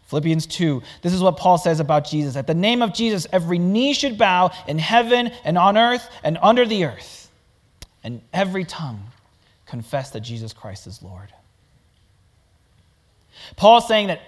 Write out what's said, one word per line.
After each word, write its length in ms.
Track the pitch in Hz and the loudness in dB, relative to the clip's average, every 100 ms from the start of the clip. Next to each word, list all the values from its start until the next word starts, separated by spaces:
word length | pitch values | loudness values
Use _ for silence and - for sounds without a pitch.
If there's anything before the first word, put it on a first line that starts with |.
Philippians 420 | - 143 160 160 156 | -4 -2 0 -2 -2
two, 360 | - 165 131 - - | -2 -2 -2 -6 -8
this 140 | 175 | -4
is 80 | 185 | 2
what 160 | 185 - | 2 2
Paul 180 | 185 175 | 2 4
says 240 | 175 160 | 2 0
about 240 | 147 151 | 2 0
Jesus. 320 | 143 151 143 131 | 0 -4 -4 -4
"At 100 | 135 | -2
the 80 | |
name 280 | 160 208 240 | 0 0 2
of 100 | 226 | 0
Jesus, 340 | - 226 202 - | 0 -2 -2 -2
every 260 | 190 170 175 | -2 0 0
knee 360 | 180 214 269 | 0 2 0
should 240 | 277 277 214 | 0 -4 0
bow 320 | 202 180 185 - - | 2 4 2 0 -6
in 120 | 156 | -4
heaven 500 | 160 226 233 240 240 - | 2 2 2 0 0 -6
and 120 | 143 175 | -2 2
on 220 | 190 208 | 4 4
earth 320 | 233 247 - - | 2 0 -6 -6
and 140 | 151 165 | -4 2
under 240 | 196 240 240 | 4 4 2
the 180 | 214 | 0
earth, 460 | 151 101 - - - _ _ _ _ _ - _ | -2 -6 -18 -20 -20 _ _ _ _ _ -20 _
and 160 | 117 120 _ | -14 -14 _
every 300 | 185 196 190 | -4 -2 -4
tongue 400 | 175 - 147 107 104 _ _ _ _ _ | -8 -10 -10 -10 -16 _ _ _ _ _
confess 460 | _ 120 113 139 131 | _ -12 -6 -6 -6
that 100 | 110 | -12
Jesus 320 | 113 117 113 | -10 -10 -12
Christ 340 | - 107 95 - | -14 -16 -16 -16
is 160 | 101 | -18
Lord." 300 | 95 92 98 _ _ _ _ _ _ _ _ _ _ _ _ _ _ _ _ _ _ _ _ - - - | -18 -20 -20 _ _ _ _ _ _ _ _ _ _ _ _ _ _ _ _ _ _ _ _ -20 -20 4
Paul's 320 | 208 233 233 | 6 6 4
saying 200 | 214 202 | 0 0
that 120 | 160 | -6